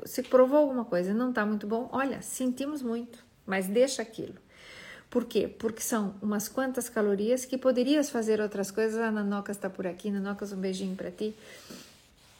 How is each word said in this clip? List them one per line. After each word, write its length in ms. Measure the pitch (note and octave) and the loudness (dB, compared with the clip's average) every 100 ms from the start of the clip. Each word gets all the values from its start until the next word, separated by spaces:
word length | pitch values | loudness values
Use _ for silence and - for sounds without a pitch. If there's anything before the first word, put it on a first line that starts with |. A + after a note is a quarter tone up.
Se 180 | - - | -8 -6
provou 360 | B3+ B3+ B3+ D4 | 4 4 6 6
alguma 260 | C#4+ B3+ | 6 2
coisa 260 | A3+ F3 F3+ | 0 0 2
e 40 | |
não 180 | A3 B3+ | 0 0
tá 120 | B3 | 0
muito 220 | G#3 G#3 G#3 | 0 0 -2
bom, 220 | A3+ B3 | -4 -2
olha, 300 | B3 C#4 - | -2 -2 -4
sentimos 600 | - - B3+ B3 C#4 D4+ | -8 -2 -2 0 -4 -4
muito, 420 | B3 A#3 A#3+ - - _ | -4 -4 -6 -14 -20 _
mas 220 | - F#3+ F#3 | -4 -2 2
deixa 360 | A3 C#4 B3+ | 4 4 4
aquilo. 320 | A3 - - - - - - - - - - | -6 -6 -10 -10 -20 -20 -20 -18 -18 -18 -2
Por 160 | A#3+ | -2
quê? 240 | A#3 G#3 - | 2 0 0
Porque 320 | - A3+ - | -2 -4 -4
são 340 | - A3+ G3+ - | -2 0 0 -2
umas 280 | G#3 G#3 G#3 | -2 0 -2
quantas 400 | - C4 B3+ A#3+ | -2 -2 -2 -2
calorias 560 | A3+ G#3 G3 G#3+ B3+ | 2 2 4 2 0
que 120 | - C4 | 0 0
poderias 540 | C4 B3 B3+ D4+ C#4+ | 4 4 6 4 4
fazer 300 | A#3+ A3 G#3+ | 0 2 2
outras 300 | G#3 G#3 F#3+ | 2 -2 -2
coisas. 300 | - A3 A3 | 0 0 2
A 100 | A3+ | 0
Nanocas 460 | G#3+ G3+ G3+ G3+ G3+ | 0 0 -2 -4 -6
tá 140 | F#3+ | -6
por 160 | F#3+ F#3 | -4 -6
aqui. 240 | F3 G#3+ | -4 -4
Nanocas, 420 | G3 G3 G3+ G3+ | -2 -2 -4 -6
um 40 | F#3+ | -4
beijinho 400 | F#3+ F#3+ F#3+ F#3 | -2 -2 -4 -4
pra 160 | F3+ | -6
ti. 220 | F3+ G#3+ A3 - - - - - - - _ - | -4 -4 -6 -16 -18 -16 -16 -18 -20 -20 _ -20